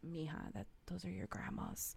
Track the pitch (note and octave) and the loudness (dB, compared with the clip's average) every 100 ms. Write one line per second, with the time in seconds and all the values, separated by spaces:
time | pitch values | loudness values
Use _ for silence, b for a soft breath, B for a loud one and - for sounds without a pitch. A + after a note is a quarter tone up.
0 | D#3 E3+ D#3 D#3 - - G2+ - - F3 | 0 2 2 2 0 -2 -4 -8 -2 0
1 | F3+ F#3 - G#3 G3+ G#3 - - - | 0 0 0 0 0 2 2 2 -2